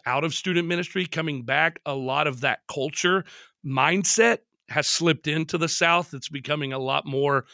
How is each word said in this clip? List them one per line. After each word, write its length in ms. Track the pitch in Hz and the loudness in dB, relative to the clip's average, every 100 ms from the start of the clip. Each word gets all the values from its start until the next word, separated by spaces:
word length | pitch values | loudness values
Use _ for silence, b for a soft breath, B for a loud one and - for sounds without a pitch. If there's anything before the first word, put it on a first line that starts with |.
| - | -4
out 160 | 131 | -2
of 120 | 160 | -2
student 340 | - 185 175 170 | -2 -2 0 0
ministry, 360 | 175 170 190 175 | -2 -2 -4 -4
coming 360 | 165 160 139 | -4 -4 -4
back, 360 | 120 139 165 160 | -2 2 2 0
a 100 | 151 | -6
lot 340 | 139 127 139 151 | -4 -2 0 0
of 140 | 127 | 0
that 180 | 135 - - | -2 -2 -4
culture 520 | 147 139 - 180 190 B B B _ 143 | -4 -4 0 2 2 B B B _ -4
mindset 720 | 131 143 185 180 - 233 - _ _ - | 2 2 2 2 4 4 2 _ _ -6
has 180 | 135 143 | -2 0
slipped 400 | - 170 151 151 | 2 2 2 0
into 320 | 156 160 170 | -4 -2 -2
the 100 | 160 | -2
South. 460 | - 170 175 165 | 2 4 2 0
It's 140 | 139 - | -8 -10
becoming 440 | 147 139 151 139 | -10 -4 -4 -4
a 60 | 135 | -4
lot 280 | 131 139 - | -2 -2 0
more 380 | 135 143 139 - | 0 2 2 -2